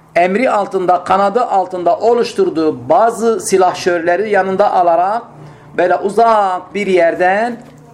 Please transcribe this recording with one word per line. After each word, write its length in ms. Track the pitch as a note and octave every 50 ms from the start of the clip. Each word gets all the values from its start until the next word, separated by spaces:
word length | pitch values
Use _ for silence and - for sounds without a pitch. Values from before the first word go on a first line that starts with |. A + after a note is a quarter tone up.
| _ _ -
emri 340 | E3+ F3 F#3 F#3+ A3 B3+ -
altında, 540 | A3 G#3 G3 G3 - F#3+ F3+ F3 F3+ F3 -
kanadı 360 | - F#3 G3 G3+ G3+ F#3+ B3
altında 580 | B3 - G3 F#3+ F3+ - F3+ F3+ F3 E3+ E3 -
oluşturduğu 880 | - A3+ A#3+ A#3+ A3 - - G3 F#3+ F3 D3 D#3+ D#3+ D#3 C#3 B2 A#2+ B2+
bazı 520 | D#3 F#3 A3 A#3 A3+ G3 A3+ A#3 A3 F#3+
silahşörleri 880 | - - F#3+ F#3 F#3+ F3+ E3+ - - F#3 F3 E3+ D#3+ F3 F3 F#3 G#3+ A3
yanında 420 | G3+ F#3+ F#3+ F#3+ F#3+ F#3 G#3 G3+
alarak 500 | G3 F#3+ F3 F3 E3 E3+ F3+ G3 G#3+ A#3+ - - - - - - - - - - -
böyle 200 | D#3 F3 F3+ F3+
uzak 760 | F3 - G#3 - G#3+ A#3 A3+ A3 G#3+ G3+ F#3+ F#3 F3+ F3+ - -
bir 120 | G3+ G#3
yerden 680 | F#3 F#3 F3 E3+ E3 D#3+ D3+ F3+ F3+ F#3+ G#3 A3+ A#3+ A#3 - - - - - - -